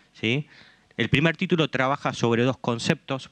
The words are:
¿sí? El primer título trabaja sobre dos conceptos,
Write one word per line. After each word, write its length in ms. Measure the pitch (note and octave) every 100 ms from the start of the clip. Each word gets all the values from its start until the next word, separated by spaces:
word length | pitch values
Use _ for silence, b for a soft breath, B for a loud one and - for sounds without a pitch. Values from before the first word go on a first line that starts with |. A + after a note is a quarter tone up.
| b
¿sí? 340 | - A2 C3 D3 B B B B -
El 140 | -
primer 260 | - E3 D#3+
título 340 | F#3 F3 D3+
trabaja 440 | B2+ C3 C#3+ C#3+
sobre 300 | B2+ A#2 A#2
dos 140 | B2+ B2
conceptos, 720 | - A#2 - D#3+ - C3 -